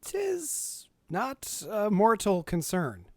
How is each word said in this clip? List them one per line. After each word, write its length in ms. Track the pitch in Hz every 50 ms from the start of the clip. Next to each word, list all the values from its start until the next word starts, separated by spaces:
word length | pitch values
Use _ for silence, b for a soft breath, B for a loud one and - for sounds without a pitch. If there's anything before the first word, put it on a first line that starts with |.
| -
Tis 840 | - - 392 403 392 381 349 330 294 - - - - - - - _ _ _ _ _
not 540 | 156 175 226 262 277 - - - - - - -
a 200 | 208 214 208 214
mortal 540 | 214 180 202 226 226 214 - 208 196 180 165
concern. 640 | - - 175 156 - - 185 175 143 110 92 87 - -